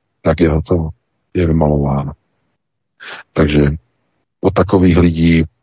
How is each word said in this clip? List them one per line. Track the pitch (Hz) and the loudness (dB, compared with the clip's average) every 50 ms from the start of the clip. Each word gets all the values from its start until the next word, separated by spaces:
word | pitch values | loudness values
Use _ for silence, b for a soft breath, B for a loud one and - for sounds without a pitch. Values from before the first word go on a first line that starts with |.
| _ _ _ _ - | _ _ _ _ -4
tak | 85 82 76 | -4 0 0
je | 87 80 | 0 0
hotovo. | 76 76 76 - 90 85 80 78 - _ _ _ _ _ _ _ - | 0 -2 -2 -2 -2 -2 -2 -6 -10 _ _ _ _ _ _ _ -4
Je | 92 87 | -2 0
vymalováno. | 82 78 80 78 73 76 73 71 69 69 69 69 69 69 _ _ _ _ _ _ _ _ _ _ _ _ _ _ _ _ B B B B B B _ - | 0 0 0 0 0 0 0 0 -2 -2 -4 -4 -6 -10 _ _ _ _ _ _ _ _ _ _ _ _ _ _ _ _ B B B B B B _ -2
Takže | - 78 73 73 73 71 71 78 82 _ _ _ _ _ _ _ _ _ _ _ - | -2 0 2 2 2 2 0 0 -4 _ _ _ _ _ _ _ _ _ _ _ -4
od | - 92 87 | -4 -2 0
takových | - 92 92 - 95 92 92 82 87 | 0 -2 0 2 2 2 4 4 4
lidí | 87 87 80 80 82 85 82 82 80 - _ _ | 2 2 2 2 0 2 2 2 0 -2 _ _